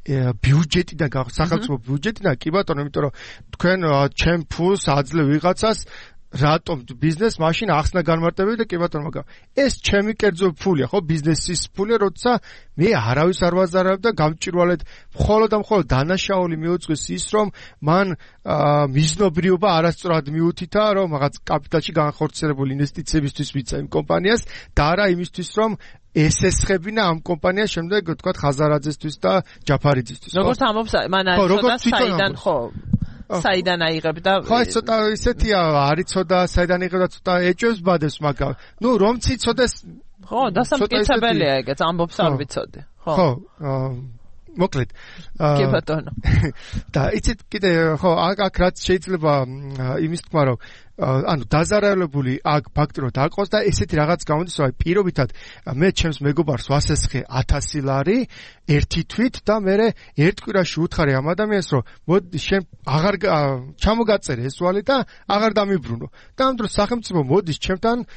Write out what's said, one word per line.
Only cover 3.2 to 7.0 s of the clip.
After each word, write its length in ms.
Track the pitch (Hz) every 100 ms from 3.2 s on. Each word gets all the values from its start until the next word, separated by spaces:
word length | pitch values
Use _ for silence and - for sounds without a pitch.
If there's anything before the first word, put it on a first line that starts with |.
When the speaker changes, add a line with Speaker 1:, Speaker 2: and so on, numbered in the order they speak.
| - - -
Speaker 1:
თქვენ, 300 | - 175 185
ა, 140 | 165 139 139
ჩემ 320 | - 160 175
ფულს 400 | 151 - 175 202 -
აძლევ 400 | 143 135 165 143
ვიღაცას, 500 | 151 175 185 220 214 - - - - -
რატომ 540 | - 147 160 - 151 120
ბიზნეს 480 | 120